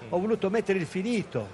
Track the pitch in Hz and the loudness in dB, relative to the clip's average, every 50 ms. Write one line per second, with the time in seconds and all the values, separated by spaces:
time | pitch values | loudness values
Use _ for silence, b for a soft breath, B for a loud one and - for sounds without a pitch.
0 | 123 113 170 175 185 220 226 - - 190 202 226 - - 196 190 165 - - 185 | -8 -2 -2 0 2 2 2 2 2 2 2 2 2 2 2 2 2 -2 -2 -2
1 | 190 233 240 208 160 - - 127 107 95 | 0 0 0 0 -2 -2 -4 -4 -4 -4